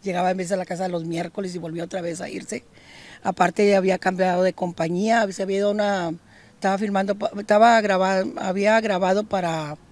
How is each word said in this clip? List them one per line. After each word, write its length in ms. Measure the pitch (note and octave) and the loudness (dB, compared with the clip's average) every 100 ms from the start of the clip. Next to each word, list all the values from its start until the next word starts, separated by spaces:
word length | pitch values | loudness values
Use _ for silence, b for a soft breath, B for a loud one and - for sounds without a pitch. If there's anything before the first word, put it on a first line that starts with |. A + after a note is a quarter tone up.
llegaba 280 | G3 F3 F#3 | -4 -2 0
en 60 | F#3 | -2
vez 160 | F3+ | -2
a 40 | G3 | -4
la 80 | F3+ | -4
casa 200 | F3 F#3 | -4 -4
los 180 | F3 E3 | -4 -4
miércoles 500 | E3 E3+ F#3+ F#3+ F3+ | -6 -6 -6 -8 -8
y 20 | |
volvía 240 | E3 E3 | -8 -8
otra 200 | E3+ F#3 | -8 -6
vez 180 | E3+ E3+ | -6 -8
a 80 | - | -8
irse. 340 | - - - - B B B B B | -10 -10 -12 -12 B B B B B
Aparte, 500 | - F#3 F#3 F3 G3+ | -6 2 0 4 4
había 240 | G3 F#3 F#3 | 4 2 0
cambiado 460 | F#3 F#3 F#3 F3 | -2 0 0 2
de 80 | F#3 | 0
compañía, 720 | F3+ F3 E3+ E3 F3 G#3+ A3+ G#3 | 0 -6 -4 -4 0 2 2 0
se 100 | F#3+ | -2
había 140 | F#3+ G3 | -4 0
ido 120 | G3+ | 0
a 40 | |
una, 400 | G#3 G#3 G3 E3+ E3 _ B B _ | 0 0 0 -2 -6 _ B B _
estaba 200 | G3 G3 | -2 0
filmando 380 | G#3+ G3+ G3 G3+ | 0 0 0 -2
pa-, 120 | G#3 G3+ | -2 -6
estaba 420 | G3+ G#3 A3+ A#3 | 2 6 8 6
graba-, 440 | G#3+ F#3+ F#3 F#3+ F#3+ - | 4 2 2 2 -2 -4
había 420 | G3 F#3+ G3+ A3 | -4 0 4 4
grabado 420 | A3 F#3+ F#3 G3 | 2 0 2 0
para 540 | G#3+ G3 F3 D#3+ D3+ D3+ - | 0 -2 -2 -2 -6 -10 -16